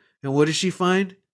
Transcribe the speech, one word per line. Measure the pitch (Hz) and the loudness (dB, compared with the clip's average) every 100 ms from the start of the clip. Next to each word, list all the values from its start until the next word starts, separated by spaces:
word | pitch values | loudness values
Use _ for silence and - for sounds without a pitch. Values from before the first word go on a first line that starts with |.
| _ _ | _ _
And | 139 | -4
what | 143 151 | 2 2
does | 156 | 2
she | 190 | -2
find? | - 180 185 190 - _ | 0 0 0 -2 -10 _